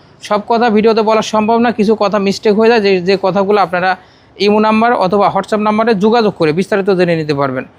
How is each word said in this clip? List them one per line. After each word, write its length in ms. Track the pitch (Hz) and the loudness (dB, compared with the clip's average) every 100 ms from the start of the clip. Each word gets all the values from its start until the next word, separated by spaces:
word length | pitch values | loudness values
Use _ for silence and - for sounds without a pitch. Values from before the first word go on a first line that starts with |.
| - - | -20 -16
সব 200 | - 208 214 | -6 -4 -2
কথা 220 | 233 240 | 0 2
ভিডিওতে 320 | 208 220 220 | 2 2 2
বলা 200 | 214 220 | 2 0
সম্ভব 360 | - 214 214 233 | 0 -2 0 0
না, 140 | 240 | 0
কিছু 240 | 220 208 214 | 0 0 0
কথা 200 | 202 208 | 0 0
মিস্টেক 340 | 196 196 220 202 | -2 -2 0 2
হয়ে 140 | 220 | 4
যায়, 120 | 240 | 2
যে, 200 | 202 190 | 2 0
যে 160 | 175 190 | 0 -2
কথাগুলো 400 | 190 180 196 208 | 0 -2 0 0
আপনারা 360 | 196 180 185 185 - _ _ - | 0 -2 -2 -4 -8 _ _ -4
ইমো 220 | 202 214 | 0 2
নাম্বার 340 | 220 220 233 | 2 2 2
অথবা 380 | 240 180 202 185 190 | 0 0 0 0 -2
WhatsApp 260 | 190 214 | -4 -2
নাম্বারে 340 | 214 214 226 214 | -2 -2 0 0
যোগাযোগ 380 | 214 240 208 | 2 2 0
করে 180 | - 160 | 0 -2
বিস্তারিত 380 | 156 190 202 190 | -2 -2 -2 0
জেনে 260 | 185 175 165 | 0 0 0
নিতে 180 | 151 | -2
পারবেন। 320 | 143 139 131 - | -2 -2 -4 -10